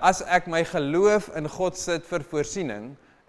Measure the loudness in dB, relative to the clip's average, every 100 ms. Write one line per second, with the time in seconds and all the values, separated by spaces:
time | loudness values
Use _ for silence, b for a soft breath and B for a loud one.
0 | 2 2 2 2 2 -2 0 0 0 4
1 | 4 4 0 -6 -6 -2 -4 -2 -4 -4
2 | -2 -6 -4 -4 -2 -4 -6 -6 -10 -16
3 | b b